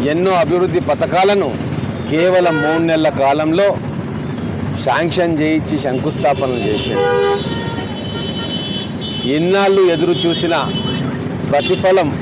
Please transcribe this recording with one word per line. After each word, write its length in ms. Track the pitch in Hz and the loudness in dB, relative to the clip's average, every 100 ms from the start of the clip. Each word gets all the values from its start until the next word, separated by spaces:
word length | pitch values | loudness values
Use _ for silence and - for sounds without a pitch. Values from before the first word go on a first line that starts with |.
| 139 | 0
ఎన్నో 180 | 160 185 185 | 0 2 2
అభివృద్ధి 400 | 156 175 180 170 - | 2 2 2 0 0
పథకాలను 600 | - 220 170 190 202 151 - - - - - - | -2 0 2 4 4 0 -2 -4 -4 -6 -6 -2
కేవలం 480 | 151 180 185 175 156 | 2 4 4 4 2
మూడు 200 | 147 160 165 | 0 0 2
నెలల 220 | 160 156 131 | 2 2 2
కాలంలో 460 | 135 147 156 165 202 - - - - - - - - - - - - | 2 2 2 2 2 2 -4 -6 -6 -6 -6 -6 -6 -4 -4 -4 -2
శాంక్షన్ 520 | 127 165 180 170 156 | 0 0 0 0 2
చేయించి 360 | 156 156 - 151 143 | 2 0 0 -2 -2
శంకుస్థాపనలు 760 | 127 156 - 147 139 135 123 107 | -2 -2 0 0 2 0 -2 -2
చేశాడు. 380 | 104 - 98 494 392 403 403 403 453 440 466 392 - - - - - 698 740 - - - - - - 120 147 | -2 -2 0 2 2 2 0 -2 -4 -4 -6 -6 -8 -8 -6 -6 -6 -6 -6 -6 -6 -6 -8 -8 -6 -2 0
ఎన్నాళ్ళు 440 | 175 196 196 196 185 165 | 2 2 4 4 4 4
ఎదురు 220 | 160 175 170 | 2 2 0
చూసిన 320 | 165 170 165 127 - - - - - - - - | 0 0 0 0 -2 -4 -4 -4 -4 -6 -4 0
ప్రతిఫలం 600 | 143 151 185 190 190 151 120 | 0 2 2 4 4 2 -2